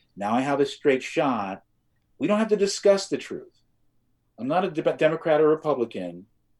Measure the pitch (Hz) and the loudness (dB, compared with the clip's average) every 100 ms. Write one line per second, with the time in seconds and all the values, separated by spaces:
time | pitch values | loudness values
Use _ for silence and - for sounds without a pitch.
0 | _ 92 101 120 139 139 139 - 147 131 | _ -8 -2 0 0 0 -2 0 0 0
1 | - 165 143 113 98 98 _ _ _ _ | 0 -2 0 -2 -6 -10 _ _ _ _
2 | _ - 151 208 220 208 196 - 202 196 | _ -6 -2 0 2 2 0 2 4 4
3 | - 143 - 85 - _ _ _ _ _ | 0 -8 -6 -12 -12 _ _ _ _ _
4 | _ _ _ - 127 175 185 156 160 - | _ _ _ -10 -2 -2 -2 -2 -2 2
5 | 156 160 165 151 156 156 156 131 113 101 | 2 2 2 4 4 4 0 -2 -2 -6
6 | 87 87 98 _ _ | -10 -12 -18 _ _